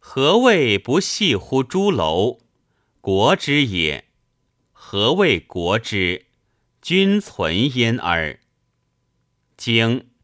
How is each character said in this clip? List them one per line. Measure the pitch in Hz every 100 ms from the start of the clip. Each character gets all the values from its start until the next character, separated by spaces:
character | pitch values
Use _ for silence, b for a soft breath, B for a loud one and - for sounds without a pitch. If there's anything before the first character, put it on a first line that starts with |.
何 | - - 139 208
谓 | 254 202 131 98
不 | - 147
系 | 190 - 202 104
乎 | - 131
朱 | 131 185 202
楼？ | 147 80 82 107 - _ _ _ _ _ _
国 | - 95 117 190
之 | - 143
也。 | 135 92 80 71 - _ _ _ _ _ _
何 | _ - 98 110
谓 | 175 190 95
国 | - 92 87 107
之？ | 117 104 90 87 _ _ _ _ _ _
君 | - 180 196 202
存 | 196 - 85 87 135 123
焉 | 117 120
耳。 | - 85 78 64 _ _ _ _ _ _ _ _ _ _ _ _
经。 | - 113 113 123 - _